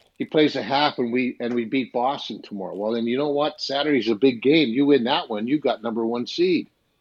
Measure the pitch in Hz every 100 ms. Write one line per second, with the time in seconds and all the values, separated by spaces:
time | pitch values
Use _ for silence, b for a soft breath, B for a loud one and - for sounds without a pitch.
0 | _ - 120 160 151 135 107 135 147 139
1 | 120 123 127 - 120 120 113 135 117 123
2 | 123 143 - 107 - 101 90 87 107 117
3 | 117 127 147 143 151 - - 139 151 139
4 | 107 104 135 120 123 160 131 117 143 139
5 | 117 156 147 107 113 151 131 110 110 113
6 | 113 120 117 - 180 165 - _ _ _